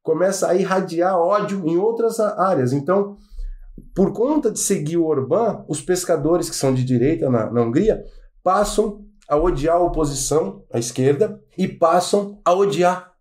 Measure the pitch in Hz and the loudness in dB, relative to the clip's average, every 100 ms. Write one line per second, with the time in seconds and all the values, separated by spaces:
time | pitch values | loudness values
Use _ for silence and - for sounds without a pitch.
0 | - 156 185 190 165 185 180 190 180 165 | -2 0 0 0 0 2 2 0 -2 0
1 | 180 185 170 208 170 196 160 170 214 226 | 0 2 2 0 0 -2 0 0 0 0
2 | 226 220 208 - 190 165 123 143 143 196 | -2 0 -2 0 0 2 0 -2 0 0
3 | 202 - - - - - - - - - | 0 -8 -18 -12 -10 -12 -18 -20 -10 0
4 | 196 196 247 302 226 175 - 190 151 170 | 0 2 0 0 -2 -4 -2 -2 -2 -2
5 | 160 139 117 180 226 - - 151 - 180 | 0 0 0 0 0 -4 -8 -8 -2 -2
6 | - 160 147 170 160 - 135 127 123 123 | 0 0 2 0 -2 -2 0 0 0 2
7 | 135 165 147 120 107 120 117 131 214 - | 2 0 0 0 0 0 0 2 2 0
8 | - - - _ - 190 - - 220 - | -6 -20 -20 _ 0 2 0 0 -2 -4
9 | - _ - 147 175 139 156 170 170 156 | -18 _ -2 0 2 0 0 2 2 0
10 | 147 135 - 147 196 - _ 117 117 - | -2 -4 -2 0 -2 -8 _ -6 -4 0
11 | 131 147 208 - _ - 185 - 165 175 | 0 2 0 -4 _ -4 -4 0 2 2
12 | 180 202 202 202 - 180 202 156 175 180 | 2 -2 -2 -4 0 2 2 2 0 0
13 | - _ | -8 _